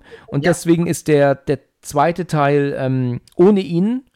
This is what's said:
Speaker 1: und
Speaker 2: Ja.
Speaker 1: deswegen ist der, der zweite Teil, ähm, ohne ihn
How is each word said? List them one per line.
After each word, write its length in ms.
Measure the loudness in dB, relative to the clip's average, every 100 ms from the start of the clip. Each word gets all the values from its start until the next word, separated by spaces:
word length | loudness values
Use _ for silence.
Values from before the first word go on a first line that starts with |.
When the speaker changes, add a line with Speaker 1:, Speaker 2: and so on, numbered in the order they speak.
| -10 -20 -8
Speaker 1:
und 200 | -2 0
Speaker 2:
Ja. 20 |
Speaker 1:
deswegen 400 | 0 0 0 0
ist 200 | -4 0
der, 280 | 2 2 0
der 240 | -4 -6 _ _
zweite 440 | -6 -2 0 -2 -4
Teil, 500 | -2 2 2 0 -4
ähm, 440 | -4 -2 -4 -6 _ 2
ohne 260 | 4 4
ihn 440 | 0 -2 -2 -4 -8